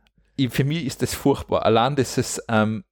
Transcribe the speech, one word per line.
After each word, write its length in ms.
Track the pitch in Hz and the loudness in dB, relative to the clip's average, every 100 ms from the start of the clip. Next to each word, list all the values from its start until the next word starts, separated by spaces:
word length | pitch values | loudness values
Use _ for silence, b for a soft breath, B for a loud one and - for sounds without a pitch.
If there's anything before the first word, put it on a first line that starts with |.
| _ _ _ - | _ _ _ -2
ich, 140 | 127 | 0
für 140 | - | 0
mich 200 | 135 165 | 0 0
ist 160 | - - | -4 -4
das 140 | 123 | -4
furchtbar. 500 | - 139 135 - 87 | 0 0 0 0 0
Allein 320 | - 113 127 143 | 2 4 2 0
das 220 | 120 - | -2 -2
ist, 240 | - - - | -4 -6 -2
ähm, 360 | 113 107 110 - | 0 0 -2 -10